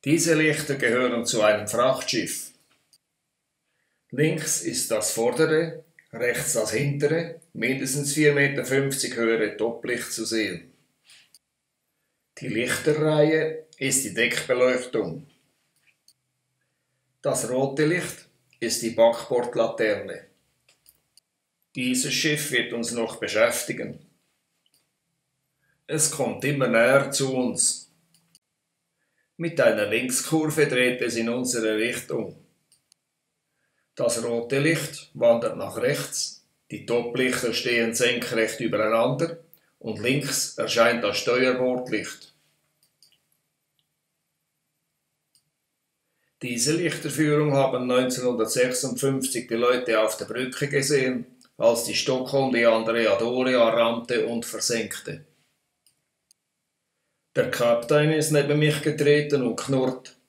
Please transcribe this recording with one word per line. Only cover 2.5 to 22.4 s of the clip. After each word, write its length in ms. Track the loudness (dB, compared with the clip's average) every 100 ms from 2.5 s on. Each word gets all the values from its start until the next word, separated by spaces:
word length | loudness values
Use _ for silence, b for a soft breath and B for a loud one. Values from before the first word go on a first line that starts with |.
| _ _ _ _ _ _ _ _ _ _ _ _ _ _ _ _
Links 520 | 0 0 0 -4 -4
ist 280 | -4 -6 -2
das 200 | -2 -2
vordere, 720 | 0 0 2 2 2 0 -8 _ _ _
rechts 440 | -4 -2 -2 -2
das 160 | -2 0
hintere, 680 | 0 -2 0 0 0 -4 -12 _
mindestens 600 | -6 -2 -2 -4 -4 -4
vier 180 | 4 4
Meter 320 | 4 2 0
fünfzig 500 | 0 0 0 -2 -4
höhere 440 | 0 0 2 0 -2
Toplicht 520 | -4 -4 -6 -6 -6
zu 140 | -8
sehen. 480 | -4 -2 -2 -6 -14 _ _ _ b b b b _ _ _ _ _ _ _ _ _ -14
Die 100 | -6
Lichterreihe 1200 | -4 -2 -2 0 0 2 4 4 2 -2 -6 -14 -6
ist 300 | -2 -2 -2
die 80 |
Deckbeleuchtung. 1120 | 0 0 0 -2 2 2 2 -2 -4 -4 -6 -14 _ _ _ _ _ _ _ _ _ _ _ _ _ _ _ _ _ _ _
Das 300 | -4 -4 -2
rote 340 | 0 0 2
Licht 420 | 2 2 -4 -12 -20 _ _ _
ist 220 | -4 -4
die 120 | -4
Backbordlaterne. 1400 | 6 6 4 -2 -2 0 0 0 0 0 0 -4 -14 -16 _ _ _ _ _ _ _ _ _ _ _ _ _ _
Dieses 400 | -6 -2 -2 -2
Schiff 380 | -2 0 -2